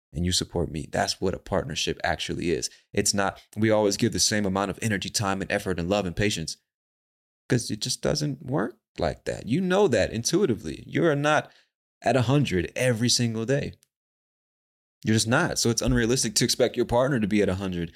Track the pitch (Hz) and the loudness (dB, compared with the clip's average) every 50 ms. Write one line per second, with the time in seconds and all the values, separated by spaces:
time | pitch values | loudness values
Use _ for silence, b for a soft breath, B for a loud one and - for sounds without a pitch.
0 | _ _ - - 87 90 87 - - - - 87 80 - 76 78 67 - - 95 | _ _ -4 -2 0 0 0 0 -2 -2 -2 -4 -2 -2 -4 -8 -8 -4 -2 -2
1 | 98 - - - 92 95 - - - - 101 87 76 - 82 - - 85 80 - | -2 -2 -2 -2 -4 -4 -4 -4 -4 -2 -2 -2 -2 -2 -4 -4 -4 -4 -4 -4
2 | - 87 82 - - - 85 - - 87 80 62 - b b b b b - 101 | -4 -4 -4 -4 -6 -6 -6 -4 -2 -2 -2 -2 -4 b b b b b -4 -2
3 | 101 - - 101 98 95 - B B B - 107 107 110 107 107 107 101 98 95 | 0 0 0 0 0 -2 -2 B B B -4 0 2 2 4 4 4 2 2 2
4 | 120 107 87 90 - - 110 104 104 95 92 98 101 95 87 - - 110 104 95 | 0 0 0 0 0 0 0 0 0 0 0 0 -2 -2 -4 -4 -2 -2 -2 -2
5 | - 95 - - 107 98 95 95 92 - 98 104 - 98 90 87 85 87 101 104 | -2 -4 -4 -2 0 0 -2 -2 -2 -2 -4 -2 -2 -2 -4 -2 -2 0 0 0
6 | 95 90 82 - 104 104 107 85 78 - - - _ _ _ _ _ _ _ _ | 0 -2 -2 -2 0 0 0 -2 -6 -8 -10 -12 _ _ _ _ _ _ _ _
7 | _ _ _ _ _ _ _ _ _ - 120 120 - - 110 - - 127 - - | _ _ _ _ _ _ _ _ _ 0 0 0 0 -4 -6 -6 -4 -6 -4 -2
8 | - 135 147 147 147 147 135 139 139 123 135 165 208 - - _ _ _ _ - | -2 -2 0 0 -2 -4 -6 -6 -6 -4 -4 -2 -2 -4 -8 _ _ _ _ -4
9 | 85 73 - - _ - 60 - - 95 131 185 190 180 180 202 208 165 120 98 | -4 -4 -4 -4 _ -6 -6 -6 -4 -2 -2 0 0 2 2 4 4 4 4 2
10 | 90 - - 113 117 - 170 175 208 147 107 - - 80 67 - - - 131 143 | 2 2 0 -4 -2 0 2 2 2 2 0 -2 -4 -8 -10 -10 -10 -4 0 2
11 | 165 165 143 143 147 151 151 135 - b b b b b b _ _ _ _ _ | 2 2 2 2 2 2 2 2 0 b b b b b b _ _ _ _ _
12 | - - 120 131 120 123 139 147 131 90 90 90 82 - - - 127 127 120 107 | 0 2 2 4 4 4 4 4 4 2 2 0 0 -2 -2 -2 0 0 0 2
13 | 123 120 - - 120 117 110 113 113 113 135 143 - 90 - - _ _ _ _ | 2 2 2 2 0 0 -2 -2 -2 0 0 0 -2 -6 -10 -14 _ _ _ _
14 | _ _ _ _ _ _ _ _ _ _ _ _ _ _ _ _ _ _ _ _ | _ _ _ _ _ _ _ _ _ _ _ _ _ _ _ _ _ _ _ _
15 | - 107 110 110 - 110 123 156 175 98 - - - 117 117 - - 123 127 120 | 0 2 2 2 2 2 2 2 2 0 0 0 0 2 2 2 0 2 2 2
16 | 117 113 127 135 123 113 - - 127 117 - - 123 110 - 123 120 - 117 120 | 2 2 2 0 0 -2 0 0 0 2 2 2 2 2 2 0 0 2 2 2
17 | 131 135 143 117 107 92 107 104 98 95 92 95 98 95 90 87 85 85 b | 2 2 2 0 0 2 2 2 2 2 0 -2 -4 -4 -4 -4 -4 -6 b